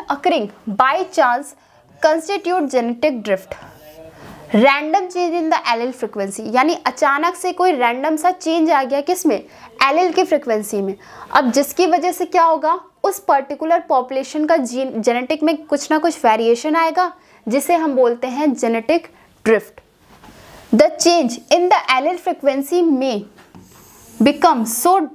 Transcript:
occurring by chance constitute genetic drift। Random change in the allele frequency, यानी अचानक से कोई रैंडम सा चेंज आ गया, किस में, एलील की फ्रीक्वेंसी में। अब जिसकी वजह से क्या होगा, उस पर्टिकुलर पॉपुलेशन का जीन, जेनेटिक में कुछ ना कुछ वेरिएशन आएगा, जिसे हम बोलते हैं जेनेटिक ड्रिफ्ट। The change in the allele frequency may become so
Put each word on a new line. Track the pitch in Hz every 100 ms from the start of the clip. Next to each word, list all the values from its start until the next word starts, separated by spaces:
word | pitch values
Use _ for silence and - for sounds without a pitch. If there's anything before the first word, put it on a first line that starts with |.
| -
occurring | 285 370 330 202 - - 202
by | 262 330 370
chance | - 254 247 285 - _ _ _ _
constitute | 320 320 320 403 403 370 285
genetic | 254 233 233 302 247
drift। | 208 190 - - - - - - - - - - - 208
Random | 269 277 302 381 359
change | 359 349 349
in | 320
the | 320 -
allele | 233 247 247
frequency, | 220 208 196 202 220 247
यानी | 294 339 254
अचानक | 254 285 277 339 359
से | 370
कोई | 359 370
रैंडम | 285 240 247 294 311
सा | 339
चेंज | 359 320 330 320
आ | 294
गया, | 262 277
किस | 285 359 311
में, | 202 - - - -
एलील | 269 311 359
की | 339
फ्रीक्वेंसी | 359 294 247 214 208 208
में। | 196 196 - - - 285
अब | 262
जिसकी | 240 277 - 349
वजह | 339 349
से | - 359
क्या | 359
होगा, | 330 320 311 359 - _
उस | 403 370 -
पर्टिकुलर | 277 269 277 320 339 339
पॉपुलेशन | 269 254 269 262 302 302
का | 330
जीन, | 240 247 262 226
जेनेटिक | 226 240 254 311
में | 311 311 -
कुछ | 285 -
ना | 311
कुछ | 330 - 233
वेरिएशन | 220 233 233 311 320
आएगा, | 330 330 359 - _ _ 220
जिसे | 269 277 339
हम | 320 262
बोलते | 240 240 254
हैं | 254 302
जेनेटिक | 233 233 226 220 330 - _ _ _ 214
ड्रिफ्ट। | 214 - - - _ _ - - - - - - 214
The | 214 -
change | 339 349 247 - -
in | 339 359
the | 381 -
allele | 262 294 359
frequency | 370 349 269 269 277 349 330
may | 262 269 208 170 - - - - - - - - -
become | 233 302 359 262 220
so | - 349 381 302